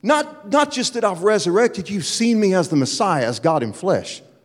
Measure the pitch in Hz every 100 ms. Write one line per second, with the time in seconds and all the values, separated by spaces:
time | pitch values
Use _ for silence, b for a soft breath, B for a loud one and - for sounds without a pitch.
0 | 202 302 302 - 208 269 285 269 247 240
1 | 220 180 190 214 165 180 233 - 175 202
2 | 147 - 233 226 208 185 139 151 127 -
3 | 214 160 117 120 165 156 117 101 185 143
4 | 87 - - _